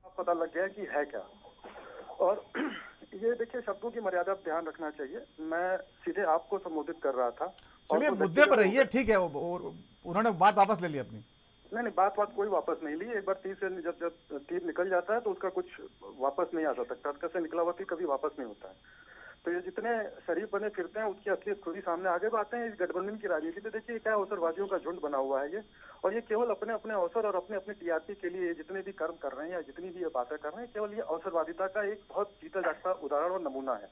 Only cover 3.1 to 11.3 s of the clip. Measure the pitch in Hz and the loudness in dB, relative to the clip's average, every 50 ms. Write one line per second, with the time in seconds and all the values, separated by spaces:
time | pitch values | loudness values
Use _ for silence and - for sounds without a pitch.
3.1 | - 190 214 226 240 233 233 233 - 247 233 214 190 196 - 240 - 233 220 190 | -10 0 0 0 2 2 -2 -4 -4 -6 -4 -4 -6 -4 -6 -6 -6 -2 -2 2
4.1 | 180 175 175 196 196 190 - 170 156 165 170 156 151 - 165 151 151 - 143 131 | 2 2 2 0 -2 -2 -2 -2 -2 -2 -2 -4 -8 -6 -6 -6 -4 -6 -8 -6
5.1 | 160 233 - - - - 160 156 165 170 180 185 185 - - - - - - 175 | -6 -10 -12 -14 -12 -10 -6 -2 -2 0 2 2 0 -2 -2 -10 -18 -6 -6 -4
6.1 | 165 196 202 160 156 170 - - 202 190 196 180 160 156 143 160 165 - - 139 | -2 0 4 4 4 2 2 0 -4 -2 -2 -2 -4 -2 -2 -4 -6 0 0 0
7.1 | 127 127 127 123 120 - 151 185 - - - - - - _ - 151 - 285 302 | 2 2 2 0 0 -2 -6 -6 -6 -14 -20 -20 -20 -20 _ 2 2 4 4 4
8.1 | 247 196 190 185 160 277 294 - 269 220 208 190 214 269 269 - - 254 262 208 | 4 4 2 4 10 10 10 10 10 8 8 8 8 6 4 6 4 2 4 6
9.1 | 220 190 180 165 139 143 170 175 175 180 180 165 170 165 - - - - - 170 | 6 6 4 2 0 -2 -2 -2 -2 -4 -6 -8 -10 -12 -18 -20 -20 -14 -10 -2
10.1 | 170 196 226 233 202 156 180 208 196 208 196 190 220 160 185 170 151 139 117 - | 0 4 4 4 6 8 8 8 10 10 8 8 6 0 0 -2 -2 -2 -4 -6
11.1 | 113 107 110 _ | -10 -14 -16 _